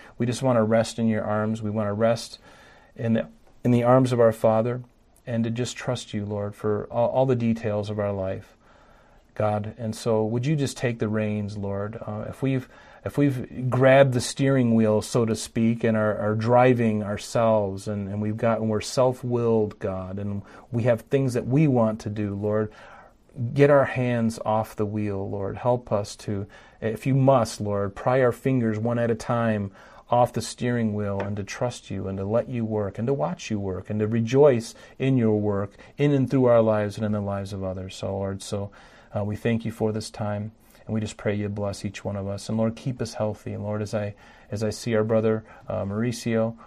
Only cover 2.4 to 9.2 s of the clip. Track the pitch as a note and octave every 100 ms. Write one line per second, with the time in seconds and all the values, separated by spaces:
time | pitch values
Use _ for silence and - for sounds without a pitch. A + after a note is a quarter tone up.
2.4 | - - - - - - A#2 A2+ - -
3.4 | - - B2 A#2+ A#2+ B2+ B2+ B2 A#2 A2+
4.4 | A2+ A2 A#2 A#2+ B2 _ _ _ - A#2
5.4 | A2+ A#2 A#2+ - - B2 - A2 G2+ G#2
6.4 | G#2 - G#2+ G#2 - A#2 A#2 B2 C3+ A#2+
7.4 | A#2 A2+ A2 G#2 G#2 G#2 G2+ G2 F#2+ G2
8.4 | - _ _ - - - _ -